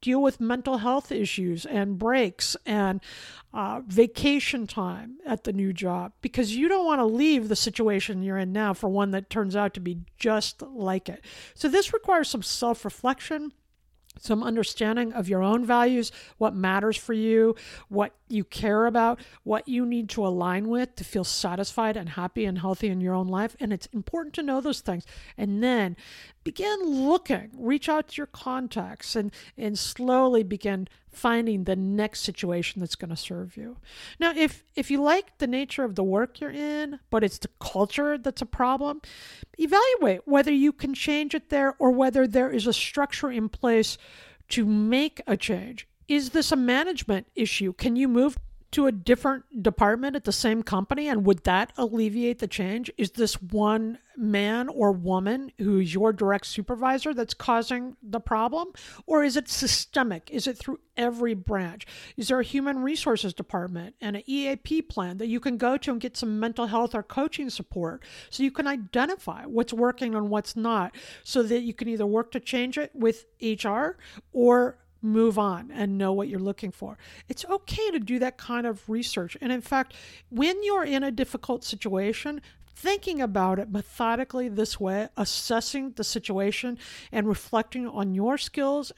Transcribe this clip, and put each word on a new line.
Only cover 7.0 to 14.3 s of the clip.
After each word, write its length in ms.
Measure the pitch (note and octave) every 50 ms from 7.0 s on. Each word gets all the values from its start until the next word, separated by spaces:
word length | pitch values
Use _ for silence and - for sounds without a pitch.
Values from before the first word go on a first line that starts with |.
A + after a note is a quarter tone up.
| A#3+
leave 420 | A3 A3 A#3+ D4 D#4+ D4+ B3+ A3 G#3+
the 80 | G#3+
situation 640 | - - A#3+ - - A3+ G#3+ G3+ F#3+ - - G#3 F#3 F#3+
you're 160 | F#3+ F#3+ G3
in 140 | F#3+ F#3 F#3
now 200 | G#3 G#3+ G#3 F#3+
for 160 | - - F#3+
one 220 | F#3+ G3+ G3+ G3
that 200 | F#3+ F#3+ G3 -
turns 240 | - A3 G#3 G3 F#3
out 200 | G#3 G#3 G3 -
to 60 | G3
be 180 | F3+ F3 F3+ E3+ F3 - -
just 460 | - - A#3 G#3+ G#3+ - - - - C#4+
like 460 | C4+ C4+ A#3+ G3+ F#3 F#3 F#3+ - -
it. 160 | F3 - - - - - - - -
So 140 | - - D4+
this 240 | C4 G4 F#4+ - -
requires 360 | A4 - - F#4 E4 D4 -
some 140 | - A#3 F#3
self-reflection, 1080 | - - - B3 A#3 A#3 - - G3+ - - - B3 C4 B3+ - - D#4 D4+ D4+ D4+ - _ _ _ _ _ _ _ _ _ _ - - -
some 220 | - -